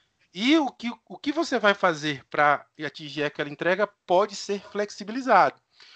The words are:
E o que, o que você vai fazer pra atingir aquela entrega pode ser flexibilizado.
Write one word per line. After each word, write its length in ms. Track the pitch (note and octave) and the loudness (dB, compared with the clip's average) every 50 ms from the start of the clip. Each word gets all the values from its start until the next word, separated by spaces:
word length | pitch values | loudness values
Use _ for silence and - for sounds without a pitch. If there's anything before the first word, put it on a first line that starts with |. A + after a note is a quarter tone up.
| _ _ _ _ _ _ - | _ _ _ _ _ _ -8
E 240 | F3+ A3 C4 D#4 | -2 0 2 4
o 120 | E4 C#4+ B3 | 4 2 0
que, 220 | - - A#3 A#3 B3 - _ | -6 -8 -10 -10 -10 -10 _
o 100 | - F#3+ | -20 -18
que 140 | - - C#4+ | -10 -8 -6
você 260 | D4 D#4+ E4 - C4+ | -4 -4 -2 -2 -2
vai 160 | A3+ G3+ G3+ G3 | 2 2 2 2
fazer 500 | - - F3+ D#3+ D3 D3+ D3+ C#3+ B2 - _ | 2 2 0 0 0 -2 -4 -6 -6 -8 _
pra 360 | - D3 D3 D3 C#3+ - - _ _ - D#3 | 0 2 4 4 4 2 -2 _ _ -12 -12
atingir 380 | C#3+ - - D3+ D3 C#3 D3+ C#3+ | -12 -12 -12 -16 -10 -6 -4 -4
aquela 260 | D3 - - D3 D3 | -4 -4 -6 -8 -8
entrega 400 | C#3+ - D#3+ E3+ F#3 F#3+ G#3 G3 - _ _ | -6 -4 -2 0 0 0 -2 -4 -4 _ _
pode 300 | - F3+ F#3 G#3+ G#3+ G3+ | 0 2 2 2 0 -4
ser 260 | - - - G3+ G3 - - | -8 -8 -6 -8 -8 -8 -8
flexibilizado. 880 | - G3+ G#3 G#3 - - G3+ G3 A3 C4+ B3 C4 A3 F#3 D#3 C3 - _ _ _ _ _ - - - | -6 -6 -6 -6 -8 -12 -12 -10 -8 -4 0 4 6 6 6 4 2 _ _ _ _ _ -20 -20 -20